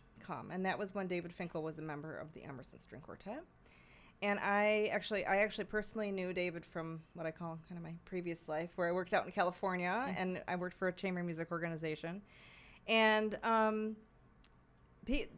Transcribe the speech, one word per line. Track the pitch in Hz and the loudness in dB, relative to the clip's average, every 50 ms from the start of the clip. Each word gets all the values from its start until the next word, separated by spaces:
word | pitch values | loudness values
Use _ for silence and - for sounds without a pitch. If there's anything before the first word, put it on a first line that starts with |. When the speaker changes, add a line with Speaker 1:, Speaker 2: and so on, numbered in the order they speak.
| - - - - | -20 -20 -20 -16
Speaker 1:
come, | - - 170 - - - | -12 -8 -8 -6 -6 -6
and | 160 185 185 | -4 -2 0
that | 185 - - | 0 0 0
was | 208 190 190 | -2 -4 -4
when | 202 190 | -4 -2
David | 180 180 175 170 170 170 | -2 -2 -2 -4 -4 -6
Finkel | - 185 165 - 165 156 | -6 -6 -6 -4 -4 -4
was | 160 156 160 | -4 -6 -6
a | 156 | -8
member | 156 147 147 151 160 151 | -8 -8 -8 -8 -8 -8
of | - - 156 151 | -8 -10 -10 -12
the | - - | -14 -12
Emerson | - 135 123 131 - - - | -12 -12 -12 -12 -14 -16 -16
String | - - - - 160 | -16 -16 -14 -14 -14
Quartet. | - - - - 196 226 302 370 - - _ - - - - - - - - - - - _ - | -14 -14 -12 -10 -10 -10 -10 -10 -14 -18 _ -20 -20 -20 -20 -20 -20 -20 -20 -20 -20 -10 _ 0
And | 202 202 - | 0 2 2
I | - 196 202 202 208 214 214 214 214 - - | 2 4 4 6 6 6 6 6 4 4 2
actually, | 208 175 - 214 196 - | 0 0 0 -2 0 2
I | - 190 196 | 4 4 4
actually | 214 208 - - 202 | 4 4 2 -2 -4
personally | 196 - 214 208 - - 220 214 202 | -2 -2 -2 -2 -2 -2 -4 -2 -2
knew | 196 190 180 180 180 | -2 -2 -2 -2 0
David | 185 180 180 165 170 160 | 0 0 0 -2 -4 -8
from | - - 170 160 165 165 160 160 - - | -8 -6 -6 -6 -6 -6 -8 -10 -12 -10
what | 175 165 | -6 -6
I | 160 | -6
call | 160 - 175 165 165 165 160 - | -6 -6 -8 -8 -8 -10 -10 -12
kind | 180 170 | -12 -10
of | 170 | -10
my | 165 165 170 - | -10 -10 -12 -10
previous | - 190 180 175 175 165 165 - - | -6 -6 -4 -2 -2 -4 -4 -4 -4
life, | 156 156 170 175 - | -2 -2 -2 -2 -2
where | - 175 170 | 0 2 2
I | 175 | 2
worked | 185 180 - 214 | 2 2 4 4
out | 175 - | 2 2
in | 175 - | 2 2
California, | 208 180 180 180 - - 190 185 180 175 180 190 226 262 226 | 2 2 2 2 0 0 0 0 2 2 2 2 0 0 0
Speaker 2:
Mm. | 180 | -2
Speaker 1:
and | 180 185 185 185 - - - | -2 0 0 -2 -2 -2 -2
I | 180 | -2
worked | 180 180 180 - - | -2 -2 -4 -2 0
for | 190 185 | 0 0
a | 180 | 0
chamber | - - 190 180 180 175 | 0 -2 -2 0 0 -2
music | 175 165 160 165 - 175 | -2 -2 -4 -4 -4 -2
organization. | 165 165 170 165 156 165 160 151 151 - 165 175 202 - - - - - - - - - - - - - | -2 -2 -2 -2 -2 -2 -2 -2 -2 -4 -6 -6 -8 -10 -16 -20 -20 -20 -20 -20 -20 -20 -20 -20 -8 0
And, | - 226 220 220 220 214 214 214 214 196 - - | 4 6 8 8 8 8 6 4 2 0 0 2
um, | 226 226 220 220 220 220 214 214 220 220 - - - - - - - - - - - - - - _ - - - - - - - | 4 6 6 6 6 4 2 0 -2 -4 -6 -12 -20 -20 -20 -20 -20 -20 -20 -20 -20 -20 -20 -20 _ -20 -20 -20 -20 -20 -10 -2
the, | - 262 - - - - | 2 2 2 2 -2 -8